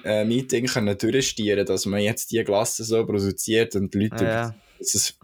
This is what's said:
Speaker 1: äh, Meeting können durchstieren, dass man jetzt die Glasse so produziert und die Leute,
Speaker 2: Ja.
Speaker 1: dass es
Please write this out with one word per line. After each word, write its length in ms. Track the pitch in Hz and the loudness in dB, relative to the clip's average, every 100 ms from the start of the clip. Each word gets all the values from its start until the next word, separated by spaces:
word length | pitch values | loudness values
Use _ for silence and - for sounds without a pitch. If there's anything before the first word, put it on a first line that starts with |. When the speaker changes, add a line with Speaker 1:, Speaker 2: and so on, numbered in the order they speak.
Speaker 1:
äh, 200 | - 107 | -2 0
Meeting 440 | 107 120 127 120 123 | 2 0 0 0 0
können 280 | 131 104 101 | 0 0 0
durchstieren, 720 | 110 131 135 - 104 101 98 | 0 2 0 -2 0 2 2
dass 220 | 95 - | 0 0
man 120 | 98 | 0
jetzt 300 | 104 113 - | 0 -2 -2
die 120 | 113 | -2
Glasse 400 | 107 101 117 - | 0 2 0 -2
so 200 | 113 113 | 0 0
produziert 720 | 110 104 98 92 - 110 113 101 | 2 0 0 -2 0 2 2 0
und 160 | 98 101 | -2 0
die 20 | 107 | 0
Leute, 160 | 113 113 | 0 0
Speaker 2:
Ja. 300 | 113 117 110 _ - | 0 -2 -8 _ -10
Speaker 1:
dass 160 | - | -4
es 240 | 104 - - | -2 -2 -4